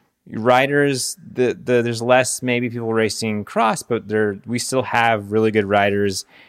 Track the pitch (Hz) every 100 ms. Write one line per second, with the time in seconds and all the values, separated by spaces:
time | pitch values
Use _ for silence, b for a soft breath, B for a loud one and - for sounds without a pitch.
0 | b _ - 113 110 127 139 143 143 135
1 | - - - - 123 - 131 123 120 113
2 | 117 127 127 - 127 120 123 117 113 113
3 | 110 - 113 104 101 208 226 190 - 113
4 | 101 107 107 98 - 120 - 131 123 123
5 | 117 113 101 107 110 107 98 101 101 101
6 | 101 95 - b